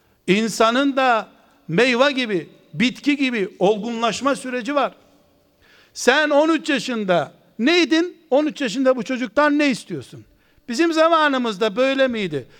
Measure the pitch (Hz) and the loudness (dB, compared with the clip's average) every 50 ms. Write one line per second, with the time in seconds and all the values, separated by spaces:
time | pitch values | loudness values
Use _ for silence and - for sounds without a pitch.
0 | _ _ _ _ _ - 190 214 226 220 - - 226 226 233 262 285 285 254 269 | _ _ _ _ _ 0 0 2 0 -2 0 2 2 2 2 2 0 0 0 0
1 | 262 254 233 214 196 - _ _ _ _ _ _ _ - 160 190 240 262 240 233 | 2 2 2 0 -2 -6 _ _ _ _ _ _ _ -4 0 2 2 2 2 2
2 | 277 294 277 262 247 214 202 165 147 - - _ _ _ - 147 226 254 - - | 2 2 2 -2 -4 -2 -4 -4 -6 -8 -16 _ _ _ -4 -2 -2 -2 -2 -2
3 | - 285 294 277 269 254 240 220 180 - - - 185 196 220 202 214 240 233 226 | -2 -2 0 0 -2 -2 -2 -4 -4 -6 -2 0 0 2 2 0 -4 -6 -4 -2
4 | 233 226 185 - 240 277 269 - - 254 247 247 220 247 294 285 247 185 - _ | -2 -2 -2 -2 -2 -2 -2 -2 -4 -8 -8 -6 -6 -2 -2 -2 -2 -2 -6 _
5 | _ _ _ _ _ _ _ _ _ _ _ _ _ _ _ _ _ _ _ - | _ _ _ _ _ _ _ _ _ _ _ _ _ _ _ _ _ _ _ 0
6 | - 240 262 302 302 294 285 285 311 320 320 302 320 311 285 240 - 254 240 220 | 2 2 4 4 2 4 4 4 4 4 2 0 0 -2 -2 -2 -2 -4 -6 -4
7 | 208 185 175 160 135 - - _ _ _ _ - 220 294 349 359 330 233 320 320 | -2 0 0 0 0 -4 -10 _ _ _ _ -2 0 2 2 2 2 2 2 0
8 | 349 349 - - _ _ 254 285 311 294 - - 285 226 175 269 262 262 262 247 | 0 -2 -6 -14 _ _ 0 0 2 0 -4 -4 -6 -4 -4 0 0 2 2 0
9 | 214 - 262 226 254 220 - 277 294 294 285 294 294 277 233 - - - 175 139 | -2 -6 -4 -6 -6 -4 0 0 2 2 2 2 2 0 0 -2 -6 -10 -12 -12
10 | 120 - - 113 - _ _ _ _ _ _ _ _ - 233 247 339 339 311 320 | -12 -14 -20 -20 -20 _ _ _ _ _ _ _ _ -8 -2 0 0 2 2 2
11 | 320 330 339 320 302 294 269 262 240 226 208 180 220 220 185 240 262 269 269 269 | 4 4 4 2 2 2 0 0 -2 -4 -2 -2 -2 -2 0 0 0 0 2 0
12 | 269 262 233 220 202 170 147 135 120 - - | 0 0 0 -4 -4 -4 -6 -8 -8 -10 -18